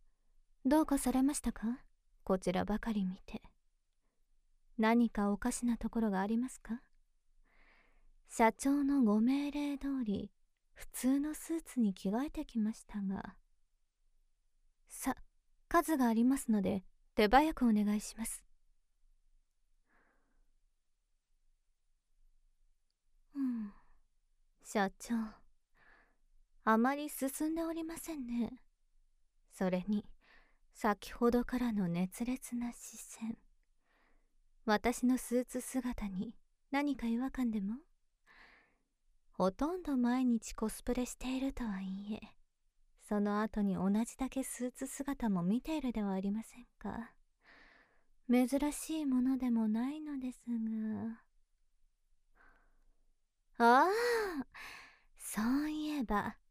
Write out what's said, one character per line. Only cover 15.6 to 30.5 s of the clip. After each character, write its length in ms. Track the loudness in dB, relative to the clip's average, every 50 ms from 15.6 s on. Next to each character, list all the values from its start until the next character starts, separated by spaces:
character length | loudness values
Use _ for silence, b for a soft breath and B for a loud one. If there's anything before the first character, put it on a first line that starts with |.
| _ 2
数 280 | 4 4 4 4 2
が 120 | 4 4 4
あ 40 |
り 120 | 4 6 4
ま 140 | 4 4 2
す 120 | 2 2
の 100 | 2 2
で、 220 | 2 0 -2 -2 -6 -10 -20 _ _ _ 2
手 140 | 2 4 8
早 260 | 8 8 6 6 2
く 120 | 2 2
お 60 | 4
願 240 | 4 4 2 2 0
い 40 | -2
し 120 | -4 -6 -8 -8
ま 80 | -8
す。 180 | -8 -8 -10 -14 -20 -20 -20 _ _ _ _ _ _ _ _ _ -20 _ _ _ _ _ _ _ _ _ _ _ _ _ _ _ _ _ _ _ _ _ _ _ _ _ _ _ _ _ _ _ _ _ _ _ _ _ _ _ _ _ _ _ _ _ _ _ _ _ _ _ _ _ _ _ _ _ _ _ _ _ _ -20 -20 _ _ _ _ _ _ _ _ _ _ _ _ _ _ _ _ _ _ _ _ -8
う 40 | -4
ん。 340 | -4 -2 -2 -4 -6 -8 -12 B B B B B B _ _ _ _ _ _ _ _ _ _ _
社 280 | -12 -4 -2 0 0 0 -2 -8
長、 160 | -6 -4 -4 -2 -4 -6 -10 -14 -20 -20 -20 _ _ _ b b b b b b b b b b b b _ -20 _ _ _ _ 2
あ 120 | 4 4
ま 180 | 4 4 2 0
り 140 | -2 -6 -8
進 440 | -6 -4 -4 -4 -2 -2 -2 -2
ん 20 | -2
で 100 | -2 -2
お 80 | -4
り 120 | -4 -6 -6
ま 120 | -8 -8
せ 200 | -10 -10 -10 -8
ん 100 | -8 -6
ね。 340 | -4 -2 -2 -2 -2 -4 -10 -18 _ _ _ _ _ _ _ _ _ _ _ _ _ _ _ _ _
そ 200 | -6 -2 0 0
れ 120 | 0 0 -2 0
に、 160 | -2 -2 -4 -6 -14 -20 b b b b b b